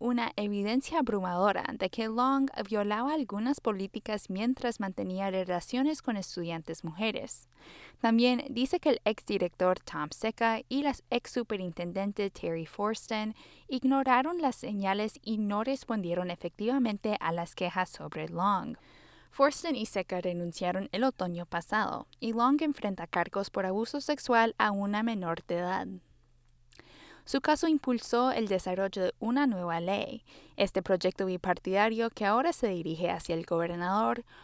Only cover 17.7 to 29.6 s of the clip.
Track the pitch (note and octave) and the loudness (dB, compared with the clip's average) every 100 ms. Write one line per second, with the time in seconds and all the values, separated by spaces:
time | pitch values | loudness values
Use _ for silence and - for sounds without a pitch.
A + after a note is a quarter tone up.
17.7 | F#3 F#3 - D3+ D#3 D#3+ E3+ F#3+ G3 - | 0 -4 -4 -10 -8 -6 0 2 0 -2
18.7 | - - - - - - - C#4 C#4+ E4+ | -10 -14 -20 -20 -20 -8 2 2 2 -2
19.7 | A#3+ A3 G3+ F#3 F3+ F3+ F3 F3 - F3+ | -2 -2 -4 -4 -2 -2 -4 -4 -4 -2
20.7 | F3+ G3 G3 C4 - F3+ E3+ F3 F3 - | -2 -2 0 0 0 -4 -4 -4 -6 0
21.7 | G#3+ G#3 - - - A3+ A3+ A#3+ C#4+ D#4+ | 0 0 -4 -10 -8 -4 2 4 4 2
22.7 | C#4+ G#3 F#3+ E3+ F3+ E3+ G3 G3 - F#3+ | 0 -4 -4 -4 0 0 -2 -2 -2 0
23.7 | G3 A#3 C#4+ C4+ D4 - A#3 A3+ - G#3+ | 0 -2 -4 -2 -2 2 4 4 2 0
24.7 | G3+ G3+ G#3 A3+ A3 F3 E3+ - F3 F3+ | 2 0 0 0 -2 -2 -4 -2 -2 0
25.7 | F#3 F#3 F#3 _ - _ _ _ _ _ | -2 -4 -10 _ -20 _ _ _ _ _
26.7 | - - - - - - C#4 - D4+ E4 | -20 -20 -20 -20 -20 -2 0 2 4 4
27.7 | D4+ - A#3+ - A#3 B3+ - G#3+ F#3+ F#3 | 2 2 0 2 2 2 2 0 0 0
28.7 | F3+ G3 F#3+ F3+ - A3 B3+ C#4+ G3 | 0 0 0 -2 0 0 2 2 2